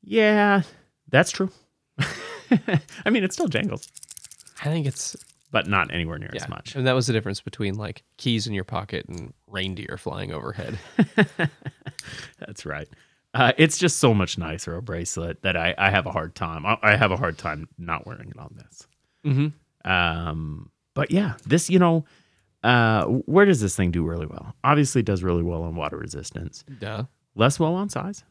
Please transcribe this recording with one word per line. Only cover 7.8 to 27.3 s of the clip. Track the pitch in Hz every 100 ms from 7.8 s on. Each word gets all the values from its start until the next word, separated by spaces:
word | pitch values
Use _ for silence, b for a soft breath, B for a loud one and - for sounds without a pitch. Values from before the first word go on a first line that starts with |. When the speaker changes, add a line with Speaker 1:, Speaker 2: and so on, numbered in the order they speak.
| 107 - _ _
Speaker 2:
keys | - 113 104
in |
your | 101
pocket | 90 - 101 73 -
and | 87 110 - _
reindeer | 98 95 92 - -
flying | - 92 95
overhead. | 85 60 - - - - -
Speaker 1:
<laughs> | 202 - - - 160 _ - _ - - - - - _
That's | - - -
right. | 73 76 b b b b
Uh, | 123 165 -
it's | 156 -
just | 180 -
so | 131
much | 110 90 -
nicer | 80 78 - 85
a |
bracelet | 120 85 85 - 85 82
that | 98 87
I, | 85 -
I | 98
have | 101 -
a |
hard | - 78
time. | - 85 80
I, | 80 110
I | 107 104
have | 107
a | 92
hard | 87 80
time | - 76 80 -
not | 85 82 -
wearing | - -
it | -
on | 76 -
this. | - - - _ _ _ 147
Speaker 2:
Mm-hmm. | 131 151 147 _ _ -
Speaker 1:
Um, | 92 85 82 85 80 78 76 82 _ _
but | - 143
yeah, | 180 202 - -
this, | 160 -
you | 180
know, | 180 165 151 b b b b _
uh, | 113 123 117 110
where | - 127 - 160
does | 202 156
this | 104 -
thing | 90
do | 85
really | 82 85 78
well? | 78 - -
Obviously, | 127 147 139 131
it |
does | 113 98
really | 92 87
well | 85 82
on | 82 82
water | 76 78
resistance. | 73 71 - - - - - 131
Speaker 2:
Duh. | 104 107 131 _ _